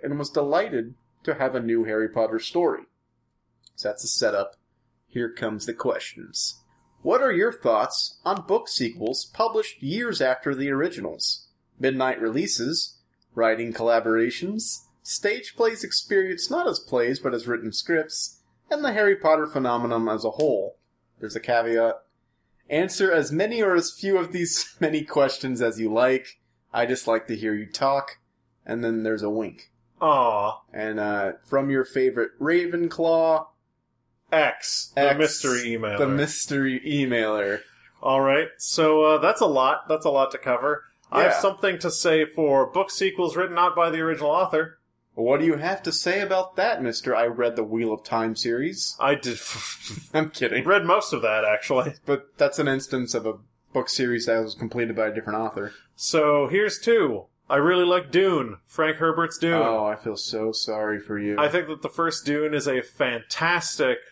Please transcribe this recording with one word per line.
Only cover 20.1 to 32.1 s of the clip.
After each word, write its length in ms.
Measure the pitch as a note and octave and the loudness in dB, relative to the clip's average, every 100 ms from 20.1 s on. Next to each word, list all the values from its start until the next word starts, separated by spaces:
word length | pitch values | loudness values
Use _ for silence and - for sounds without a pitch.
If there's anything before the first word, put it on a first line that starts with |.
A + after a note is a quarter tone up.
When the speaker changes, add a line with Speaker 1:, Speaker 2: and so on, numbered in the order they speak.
| G#2+ | -2
Speaker 1:
a 80 | A2 | -2
whole?" 460 | - D3+ G#2+ G2 - _ _ _ _ | 0 0 2 -2 -10 _ _ _ _
There's 160 | G#2+ A2+ | -10 -8
a 40 | |
caveat. 560 | - A#2+ A#2 A2+ A2+ - _ _ _ _ _ _ - | 0 0 2 2 2 0 _ _ _ _ _ _ -4
Answer 420 | D3+ F3+ - F#3+ | -2 -2 0 2
as 200 | E3 C#3 | 2 2
many 300 | D#3 G#3+ A#3 | -2 -2 0
or 120 | G3+ F3 | 2 2
as 160 | E3+ | 0
few 260 | - G3 F#3 | -4 0 0
of 140 | E3+ | 0
these 440 | F3 E3+ - - - | -2 -2 -2 -4 -2
<laughs> 20 | |
many 240 | D#3 D#3 | -2 0
questions 580 | D3+ D3 C3+ - C3 A#2+ | 0 2 2 0 -6 -2
as 180 | A#2 A2 | -2 0
you 120 | A2 | 0
like. 480 | A2+ B2+ C3 - - _ _ _ | 2 4 2 -2 -18 _ _ _
I 120 | A2+ A#2+ | -2 0
just 220 | B2+ - | 0 0
like 180 | A2+ A2 | 0 -2
to 80 | G#2+ | -4
hear 180 | G#2+ G#2+ | -2 -4
you 100 | G#2 | -6
talk, 460 | - C3+ C#3 - - _ _ _ _ - | -2 0 0 -2 -14 _ _ _ _ -8
and 180 | A#2 | -4
then 200 | A#2 A2+ | -2 -2
there's 200 | A2 A2 | -2 -2
a 60 | G#2 | -2
wink. 420 | A2 G2+ - - _ _ _ | -2 -6 -10 -20 _ _ _
Speaker 2:
Aw. 600 | D#3+ C#3 A#2 G#2+ G#2 - _ | 2 4 4 2 -2 -4 _
Speaker 1:
And, 260 | - A2 G#2+ | -8 -6 -4
uh, 340 | G#2 G#2 G2 - - | -2 -2 -2 -6 -2
from 240 | C#3 C#3 | -2 0
your 160 | C3+ B2+ | 0 0
favorite 460 | C3+ C3 | 0 0